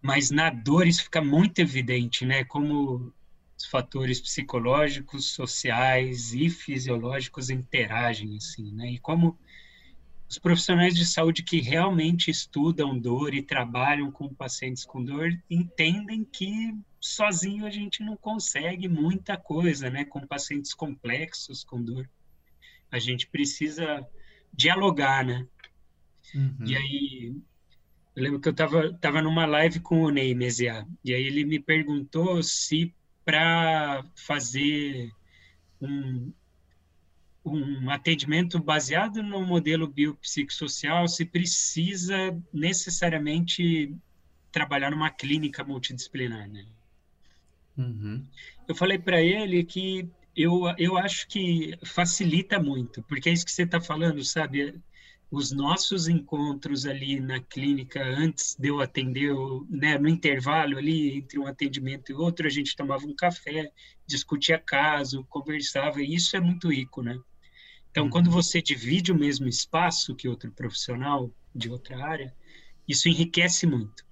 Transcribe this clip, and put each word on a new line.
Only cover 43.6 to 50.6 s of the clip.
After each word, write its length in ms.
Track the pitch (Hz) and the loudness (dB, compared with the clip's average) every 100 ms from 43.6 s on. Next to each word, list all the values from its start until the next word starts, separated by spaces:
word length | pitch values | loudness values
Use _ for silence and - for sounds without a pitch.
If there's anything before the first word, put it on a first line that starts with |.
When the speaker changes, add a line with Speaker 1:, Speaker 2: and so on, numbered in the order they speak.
| 170 165 143 160 _ _ _ _ _ | 2 2 0 -6 _ _ _ _ _
Speaker 1:
trabalhar 400 | - 143 143 139 | -4 0 0 0
numa 180 | 160 156 | 2 0
clínica 520 | - 135 151 151 139 | 0 0 0 0 -6
multidisciplinar, 840 | 135 135 127 127 - 135 123 113 101 | -8 -6 -6 -10 -10 -6 -4 -6 -10
né? 160 | 104 101 110 _ _ _ _ _ _ _ _ _ 143 | -16 -18 -20 _ _ _ _ _ _ _ _ _ -6
Speaker 2:
Uhum. 460 | 127 110 104 113 135 - - - - | -6 -6 -8 -8 -10 -18 -20 -20 -8
Speaker 1:
Eu 80 | - | 0
falei 240 | 185 196 | 2 2
pra 220 | 175 175 | 4 6
ele 420 | 165 202 208 175 | 6 4 2 2
que 440 | 170 185 185 190 180 - _ - | 2 -2 -4 -4 -6 -12 _ 2
eu, 280 | 165 175 | 4 4